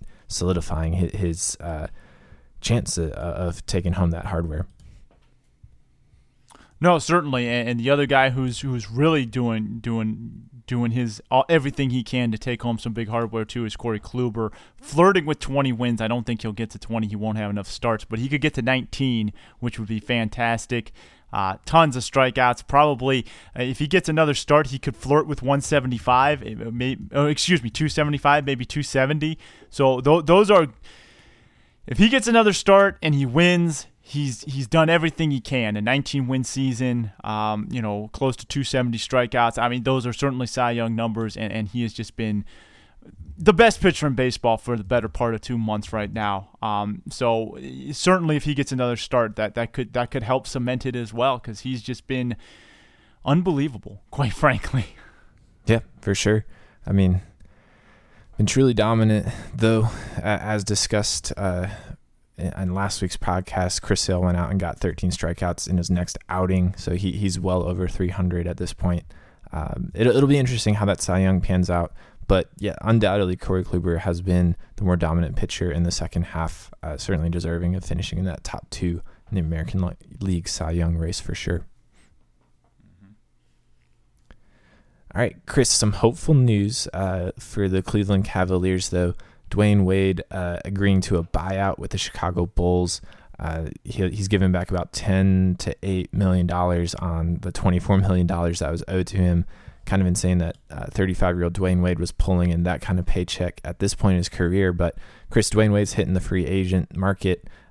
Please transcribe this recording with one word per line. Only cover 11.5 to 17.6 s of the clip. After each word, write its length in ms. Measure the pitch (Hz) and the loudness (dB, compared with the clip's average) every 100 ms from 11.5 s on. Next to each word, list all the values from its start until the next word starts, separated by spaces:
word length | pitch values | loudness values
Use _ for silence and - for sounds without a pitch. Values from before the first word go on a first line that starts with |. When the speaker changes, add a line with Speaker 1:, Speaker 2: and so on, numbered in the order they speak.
| 165 139 139 135 | 4 4 0 0
Speaker 2:
he 140 | 123 | 0
can 280 | 110 127 120 | -2 -2 0
to 60 | 110 | -2
take 240 | 131 120 | -4 -4
home 140 | 120 113 | -4 -4
some 140 | 117 | -4
big 160 | 113 110 | -6 -4
hardware 380 | 117 113 113 110 | -2 -2 -4 -6
too 180 | 123 | -4
is 140 | 113 - | -6 -4
Corey 220 | 120 107 | -4 -4
Kluber, 520 | - 123 123 113 107 - - - | -6 -4 -2 -2 -4 -6 -20 -20
flirting 440 | - 143 185 196 147 | -2 4 6 4 0
with 140 | - | -4
twenty 320 | - 139 135 | -2 0 0
wins. 300 | 117 123 113 | 0 -2 -2
I 80 | 113 | -2
don't 160 | 120 113 | -2 -4
think 160 | 113 | -6
he'll 100 | 113 | -6
get 200 | 104 113 | -6 -8
to 80 | 104 | -10
twenty. 280 | - 113 107 | -6 -4 -4
He 80 | 104 | -4
won't 220 | 110 107 | -4 -4
have 120 | 104 | -4
enough 180 | 101 | -4